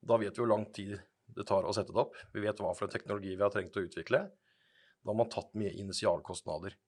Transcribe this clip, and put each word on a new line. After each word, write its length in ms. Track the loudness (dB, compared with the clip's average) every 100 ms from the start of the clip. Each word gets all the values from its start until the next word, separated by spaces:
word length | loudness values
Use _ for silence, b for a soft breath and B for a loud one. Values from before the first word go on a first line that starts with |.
Da 140 | 6 4
vet 160 | 4 0
vi 80 |
hvor 80 | 4
lang 140 | 4 2 -8
tid 220 | -8 -8 -12 _ _
det 180 | -10 2
tar 160 | 2
å 100 | 2 0
sette 200 | 0 2
det 60 |
opp. 160 | 0 B B
Vi 100 | -4
vet 160 | -2 -2
hva 140 | -2 -2
for 120 | -2
en 40 |
teknologi 420 | -4 -4 -4 -4
vi 100 | 2 2
har 80 |
trengt 220 | 2 -2 -2
å 40 |
utvikle. 420 | -4 -4 2 2 2
Da 840 | _ _ _ _ _ _ _ -4
har 40 | 0
man 140 | 0
tatt 240 | 0 -6 -4
mye 160 | -4 -4
initialkostnader. 960 | -6 0 2 2 -2 -10 -6 -6 -6 -12